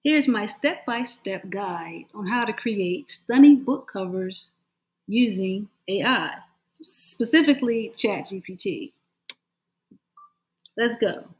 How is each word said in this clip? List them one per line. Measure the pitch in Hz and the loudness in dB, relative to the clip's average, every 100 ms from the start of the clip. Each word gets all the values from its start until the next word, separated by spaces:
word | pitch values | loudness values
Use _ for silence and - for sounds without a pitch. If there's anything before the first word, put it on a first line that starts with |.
Here's | 285 302 269 | 4 2 4
my | 226 208 | 0 -2
step-by-step | - 285 359 - 233 247 - - 190 196 | -2 -4 -4 -6 -6 -6 -8 -8 -8 -8
guide | 196 202 175 165 165 - | -8 -8 -8 -10 -14 -16
on | 214 190 | -10 -4
how | 240 | -2
to | 226 | -2
create | 214 233 208 185 180 - | -4 -4 -2 -2 -4 -8
stunning | - _ 247 285 285 | -12 _ 10 10 10
book | 262 277 - | 4 -4 -4
covers | 202 185 185 185 190 - _ _ _ _ _ - | -8 -6 -6 -6 -8 -16 _ _ _ _ _ -6
using | 214 247 185 190 190 208 _ - | 0 2 2 -2 -4 -8 _ -6
A | 196 | -2
I, | 202 247 160 - - _ _ | 0 0 -2 -10 -18 _ _
specifically | - - - - - 226 311 294 269 240 226 220 - | -20 -10 -6 -4 -2 2 4 6 2 2 -2 -4 -4
Chat | 220 196 - | -2 -2 -6
G | 190 | -10
P | - 185 | -12 -8
T. | 208 143 - _ _ _ _ - _ _ _ _ _ - _ - - _ _ _ - - | -6 -6 -10 _ _ _ _ -20 _ _ _ _ _ -20 _ -20 -20 _ _ _ -20 -2
Let's | 233 226 | -2 0
go. | 208 170 - - | -2 -2 -12 -20